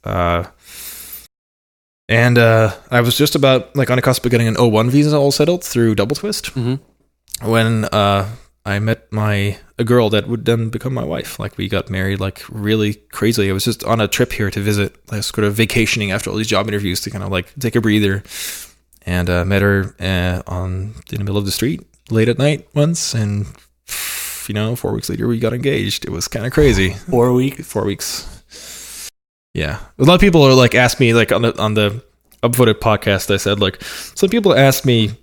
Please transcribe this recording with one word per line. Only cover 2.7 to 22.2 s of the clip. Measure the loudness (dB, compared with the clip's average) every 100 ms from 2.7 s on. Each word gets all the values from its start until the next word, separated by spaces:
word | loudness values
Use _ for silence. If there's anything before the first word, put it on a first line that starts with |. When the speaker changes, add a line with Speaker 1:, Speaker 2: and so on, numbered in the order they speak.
| -2 _
Speaker 1:
I | 0
was | 0 2
just | 0
about, | 2 2 2 0 -4
like, | 0
on | 2
the |
cusp | 2 0
of | 2
getting | 2 2
an | 2
O | 2
one | 4 4
visa | 4 4 4
all | 2
settled | 2 2 0
through | -2 2 2 2
Double | 0 -2
Twist | -4 -6 -6
Speaker 2:
Mm-hmm. | -6 -4 -6 _ _ _ _ _ -8 0
Speaker 1:
when, | 2 2 0 0
uh, | 0 2 0 -2 -10 -20 _
I | -6 -4
met | -2 -4 _
my, | -4 -2 0 -2 -6 -14 -6
a |
girl | 2 4 4
that | 0 -2
would | -4 0
then | 0 -2
become | -6 -6
my | -6
wife. | -6 -6 -8 -10
Like, | -10 -8
we | -4
got | -4 -4
married, | -4 -4 -4
like, | -6 -8 -14
really | -6 0 2 0 -2 _
crazily. | -2 0 2 0
I |
was | 0 -2
just | -4 -2
on | 0
a | 0
trip | 0 -2
here | 0 -4
to | -2
visit, | -2 -2 -4 _ -12
like, | -8
sort | -6 -2 -2
of | 0
vacationing | 0 2 0 -2 -2
after | -4 -4
all | -6
these | -2
job | -2 0
interviews | -4 -4 -6
to | -6
kinda, | -8 -4
like, | -6 -6 -6
take | -2 0
a |
breather. | 2 2 2 0 -6 -14 -12 -14 -18 _ _ _
And, | -4 -2 0
uh, | 0 0
met | 2
her, | 2 2 -2 -6
uh, | -4 -2 -2 -4 -6
on, | -6 -6 -6 -8 -12 -12
in | -8
the |
middle | -4 -2
of | -2
the |
street | -2 -2 -4 -10 _ _
late | 0